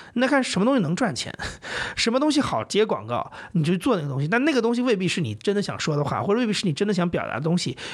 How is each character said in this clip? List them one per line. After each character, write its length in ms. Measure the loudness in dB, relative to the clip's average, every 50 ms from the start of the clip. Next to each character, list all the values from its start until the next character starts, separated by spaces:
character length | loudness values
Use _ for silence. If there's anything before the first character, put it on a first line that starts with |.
| -16 -6 -2
那 120 | 0 2 4
看 160 | 4 2 2
什 160 | 2 0 2
么 60 | 2
东 100 | 4 4
西 60 | 4
能 120 | 2 2 0
赚 220 | 0 0 -2 -2
钱， 180 | -4 -8 -10 -8 -10 -10 -10 -10 -10 -12
<laughs> 320 | -10 -8 -6 -6 -6 -4
什 160 | -2 0 2
么 80 | 2 2
东 100 | 2 4
西 120 | 2 2
好 200 | 2 0 0 -2 -2
接 200 | 0 2 2 2
广 220 | 2 0 -4 -4 -4
告， 240 | -4 -4 -4 -4 -8 -16 -12 -4 -2
你 100 | 0 2
就 140 | 2 2 2
做 180 | 2 2 2
那 60 | 2
个 80 | 0 -2
东 100 | -2 -2
西。 80 | -2 0
但 160 | 0 2 2
那 80 | 2
个 100 | 2 2
东 140 | 2 2 0
西 60 | 2
未 120 | 2 2 2
必 140 | 2 2 0
是 140 | 0 0
你 120 | -2 -2 -4
真 200 | -4 -2 0 0
的 60 | 0
想 180 | 0 -2 -4 -4
说 160 | -2 -2 0
的 80 | 0 0
话， 180 | 0 0 -2
或 120 | 0 0 2
者 80 | 2
未 40 | 2
必 60 | 0
是 140 | 0 0 0
你 80 | -2 0
真 120 | 0 0
的 80 | 0 2
想 160 | 2 2 0
表 160 | 0 -2 -4
达 100 | -2 -4
的 60 | -4
东 160 | 0 0 0 0
西， 200 | 0 -2 -6 -8 -10 -12